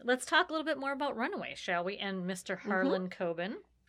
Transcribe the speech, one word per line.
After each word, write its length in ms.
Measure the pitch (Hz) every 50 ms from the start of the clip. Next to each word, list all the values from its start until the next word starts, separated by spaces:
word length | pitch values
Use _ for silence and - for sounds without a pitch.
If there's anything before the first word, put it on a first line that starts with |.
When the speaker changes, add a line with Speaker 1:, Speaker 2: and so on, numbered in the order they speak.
| -
Speaker 1:
let's 200 | 233 254 254 -
talk 220 | - 330 311 359 349
a 40 |
little 120 | 311 320 285
bit 140 | 320 302 262
more 140 | 269 277
about 240 | 277 269 294 277 -
Runaway, 380 | 220 240 320 403 254 143 127 143
shall 280 | - - - 180 175 175
we? 120 | 190 202
And 300 | - 202 196 190 185 180
Mister 300 | 180 190 185 - - 202
Speaker 2:
Mm-hmm. 120 | 190 - 208
Speaker 1:
Harlan 380 | 196 185 185 - - 185 185 180
Coben. 440 | - - 190 170 165 165 175 202 294 415 - _ _ _ _